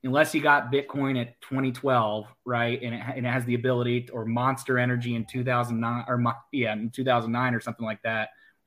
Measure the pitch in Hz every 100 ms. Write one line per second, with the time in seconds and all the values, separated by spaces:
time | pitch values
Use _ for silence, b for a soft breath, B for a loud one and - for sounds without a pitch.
0 | 131 135 156 156 147 143 123 139 139 143
1 | 135 131 120 - - 135 135 120 135 123
2 | 107 107 104 - - 120 120 120 120 117
3 | 120 123 123 127 123 120 127 123 120 123
4 | 123 120 113 120 127 131 - 127 123 123
5 | 120 117 113 131 127 123 120 117 117 120
6 | 120 123 120 113 - 143 113 107 113 123
7 | 131 120 113 117 127 120 120 113 113 107
8 | 113 113 107 b b b